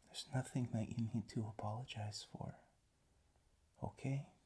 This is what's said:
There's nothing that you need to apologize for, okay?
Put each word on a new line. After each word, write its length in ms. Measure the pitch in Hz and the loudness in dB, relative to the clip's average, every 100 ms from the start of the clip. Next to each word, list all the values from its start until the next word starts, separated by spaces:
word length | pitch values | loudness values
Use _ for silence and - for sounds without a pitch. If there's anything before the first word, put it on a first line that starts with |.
| - | -12
There's 180 | - - | -10 0
nothing 340 | 127 127 - 120 | 2 2 2 2
that 160 | 131 107 | 2 2
you 200 | - 113 | 2 2
need 140 | 117 107 | 2 0
to 220 | - 107 107 | 0 -2 0
apologize 720 | 107 107 131 - 107 104 - | -2 -2 -2 -4 -4 -4 -8
for, 220 | - - - - _ _ _ _ _ _ _ _ _ _ _ | -6 -6 -6 -14 _ _ _ _ _ _ _ _ _ _ _
okay? 440 | - - 131 135 143 - | -6 -2 0 0 -2 -12